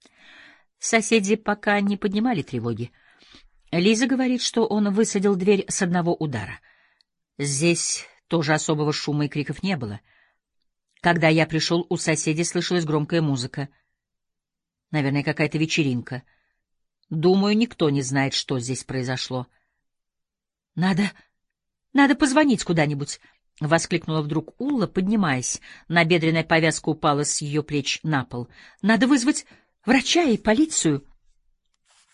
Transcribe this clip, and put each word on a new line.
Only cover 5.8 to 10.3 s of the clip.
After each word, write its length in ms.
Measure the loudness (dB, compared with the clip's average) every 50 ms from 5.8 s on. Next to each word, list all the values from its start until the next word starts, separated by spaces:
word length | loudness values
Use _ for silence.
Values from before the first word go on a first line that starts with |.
одного 320 | -2 0 0 0 0 0 0
удара. 460 | -2 -2 -4 -4 -6 -8 -10 -12 -16 _ _ _ _ _ _ _ _ _ _ _ _ _ _ _
Здесь 680 | -6 -4 -4 -2 0 2 2 2 0 -2 -4 -6 -8 -10 -14 _ _ _
тоже 260 | -4 -2 -2 0 2 0
особого 400 | 0 0 0 -2 0 0 -2 -2
шума 320 | -2 -4 -2 -2 -2 -2
и 40 | -2
криков 340 | -4 -4 -6 -6 -6 -6 -4
не 120 | -4 -4
было. 260 | -4 -6 -8 -10 -12 -16 _ _ _ _ _